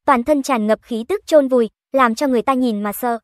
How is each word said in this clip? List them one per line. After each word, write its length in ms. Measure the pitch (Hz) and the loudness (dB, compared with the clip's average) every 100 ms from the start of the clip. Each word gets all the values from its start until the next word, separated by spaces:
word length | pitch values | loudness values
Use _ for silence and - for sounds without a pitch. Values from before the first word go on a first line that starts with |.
| - | 0
toàn 180 | 254 | 0
thân 200 | 240 294 | 2 -2
tràn 240 | 262 247 214 | 0 -2 0
ngập 120 | 214 | -2
khí 240 | _ 226 233 | _ -8 -6
tức 140 | 415 - | -6 2
chôn 220 | 311 269 | 2 4
vùi, 220 | 254 220 - _ | 2 0 -4 _
làm 220 | 269 240 226 | 0 0 0
cho 120 | 294 | 0
người 140 | 247 | 0
ta 120 | 208 | 0
nhìn 300 | 262 254 208 | 0 0 -2
mà 100 | 208 | -6
sợ. 260 | 202 247 233 | -6 -6 -6